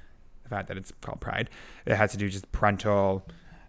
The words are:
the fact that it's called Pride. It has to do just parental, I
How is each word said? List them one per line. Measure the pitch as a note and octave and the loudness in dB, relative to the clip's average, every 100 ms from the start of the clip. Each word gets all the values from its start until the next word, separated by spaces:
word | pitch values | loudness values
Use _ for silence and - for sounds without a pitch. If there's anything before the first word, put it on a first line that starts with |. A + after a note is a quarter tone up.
| - - - - | -20 -20 -20 -18
the | - | -8
fact | G2 F#2+ | -6 -6
that | F#2+ | -8
it's | G2+ - | -10 -12
called | - - | -10 -8
Pride. | A#2 G#2 A2+ - - - - | -4 -4 -4 -8 -20 -8 0
It | G#2 | 4
has | G#2 | 4
to | G2 | 2
do | G2+ | -2
just | F#2+ - | -2 -6
parental, | - G#2 G2+ G#2+ G2+ G2 F#2+ - | 2 2 4 2 4 4 2 -4
I | - - - | -18 -18 -20